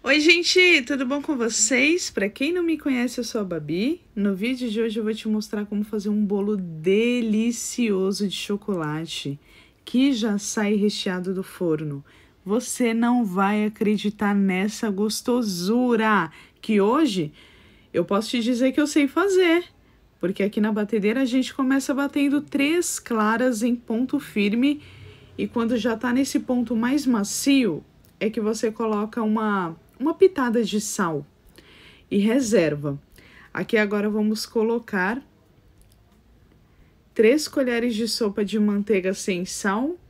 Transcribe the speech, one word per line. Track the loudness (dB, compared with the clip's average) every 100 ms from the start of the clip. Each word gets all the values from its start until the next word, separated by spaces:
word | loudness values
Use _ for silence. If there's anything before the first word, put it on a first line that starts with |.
Oi, | 2 4
gente, | 4 4 4 4 6 4
tudo | 2 -4 -2
bom | -4
com | -4 -2
vocês? | -2 0 0 2 2 0 -2
Pra | -4 -4
quem | -2 -2
não | 0
me | 0 -2
conhece, | -2 0 -2 -4
eu |
sou | -6 -4
a |
Babi. | -4 -6 -4 -2 -2 -4 _ -2
No | -2
vídeo | 0 -2 -4 -4
de | -2
hoje | -2 -2
eu |
vou | -4
te | -4 -2
mostrar | -4 -4 -8 -4
como | -4
fazer | -4 -4 -2
um | 0 0
bolo | 0 -2 -2
delicioso | -6 -4 0 2 2 0 0 0 0 -2 -8 -2 0 0 0 -2 -4
de | -4
chocolate, | -6 -6 -4 -4 -2 -4 -6 -8 -8 -10 _ -20 -20 _ -2
que | 2 2
já | 2 0 -2
sai | -2 -2 0
recheado | 2 2 0 -4 -4 -4 -6
do |
forno. | -8 -4 0 0 -2 -8 -12 -20 -20 _
Você | -2 -2 -2 -2 0 2
não | 2 2
vai | 0 2 2 2 0
acreditar | 0 0 0 -2 -2 0
nessa | 2 2 2 -2 -2 -4
gostosura, | -2 -2 -2 0 0 0 -4 0 2 2 2 4 2 0 -8 -20 _
que | 0 2
hoje | 4 4 2 0 -4 -8 -20 -20 -20 -20 _
eu | -4
posso | 0 0 0
te | -2
dizer | 0 2 2
que | 2
eu | 2
sei | 2 2
fazer, | 2 2 4 4 2 0 _ _ _ _ _
porque | -6 -2
aqui | -2 0
na | 0
batedeira | 0 -2 0 0 0
a | 0
gente | 0 -2
começa | -2 0 0 0
batendo | -2 -2 0 2 0
três | -2 0 2 2 0 -6
claras | -4 0 2 2 0 2
em | 0 -2
ponto | -2 -2 0 -2
firme, | -2 0 0 2 2 0 -8 -20 -20 -20 -18 -8
e | -4
quando | -2 0 0
já | 0 -2
tá | 0
nesse | 0 0 -2
ponto | -2 -2 0 0
mais | 0 0 2
macio, | 0 0 -2 2 4 4 -2 -10 _ -20 _
é | -2
que | 0
você | -2 0 -2
coloca | -2 -2 0 -2 -2
uma, | 0 0 0 0 -2 -8 _ _
uma | -4
pitada | 6 6 6 0 2
de | 0 -2
sal | -4 -2 -2 -2 -8 _ -20 -20 -20 -20 -20 -20 _
e | 2
reserva. | 4 2 4 2 2 0 -6 -8 _ -20 -20 -20 -12
Aqui | -8 0 0
agora | 2 0 -2
vamos | 0 0 -2 -4
colocar | -2 0 -2 -4 -2 -2 -4 -10 _ _ _ _ _ _ _ _ _ _ _ _ _ _ _ _ _ _ 2
três | 4 4 0
colheres | -2 0 0 -2 -2
de | -4
sopa | -2 -2 -2 -2
de | 0
manteiga | 2 0 0 0 0 -4
sem | -4 -4
sal | -6 -4 -4 -2 -4 -6